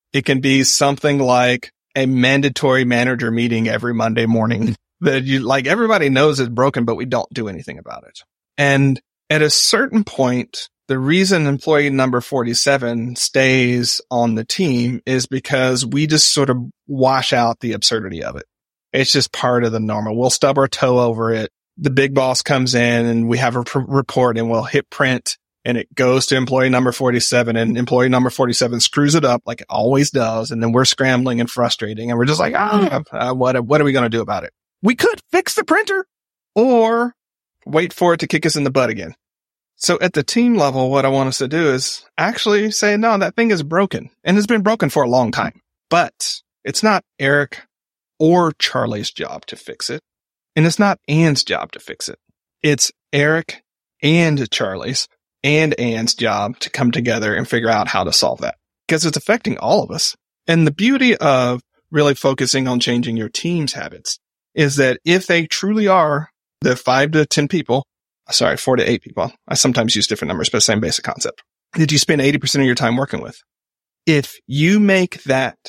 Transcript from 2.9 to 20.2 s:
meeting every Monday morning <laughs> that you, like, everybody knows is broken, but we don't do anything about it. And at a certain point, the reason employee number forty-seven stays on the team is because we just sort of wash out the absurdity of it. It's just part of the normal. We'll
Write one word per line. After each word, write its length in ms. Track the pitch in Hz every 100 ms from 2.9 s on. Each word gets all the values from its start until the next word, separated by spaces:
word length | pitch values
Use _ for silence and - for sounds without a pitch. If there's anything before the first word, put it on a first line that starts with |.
| 120 123 120 117
meeting 380 | 117 120 113 113
every 260 | 113 120
Monday 320 | 117 113 113 113
morning 480 | 113 113 107 117 104 _
<laughs> 120 | -
that 220 | 160 135
you, 160 | 131 135
like, 260 | 117 139 135
everybody 420 | 208 226 202 143
knows 320 | 131 151 135
is 80 | 120
broken, 360 | 120 135 131
but 120 | 117 104
we 80 |
don't 280 | 120 120 -
do 160 | 131 104
anything 300 | 87 - 71
about 260 | - -
it. 160 | - - _ _ _ -
And 440 | 143 139 139 131 _ _ -
at 120 | 151
a 80 | 151
certain 520 | - - 220 277 220
point, 640 | 202 - 127 123 - - - _ -
the 100 | 131
reason 480 | 135 180 190 180 143
employee 440 | 139 165 147 143
number 320 | 135 131 123
forty-seven 960 | - 135 120 117 143 135 120 120 120 120
stays 840 | - 135 131 131 123 123 120 - -
on 240 | 123 120
the 100 | 110
team 580 | 113 - 175 123 120 123
is 220 | - 131 123
because 580 | 131 - 135 131 123
we 220 | 123 139 151
just 260 | 151 -
sort 160 | 151 139
of 80 | 127 120 _ -
wash 480 | 135 131 131 -
out 260 | 123 117 117
the 120 | 120
absurdity 520 | 104 - 113 95 85
of 120 | 55 71
it. 100 | - _ _ _ -
It's 180 | 131 131
just 180 | 139 -
part 340 | - 127 123
of 80 | 117
the 80 | 110
normal. 360 | 107 107 110
We'll 140 | 113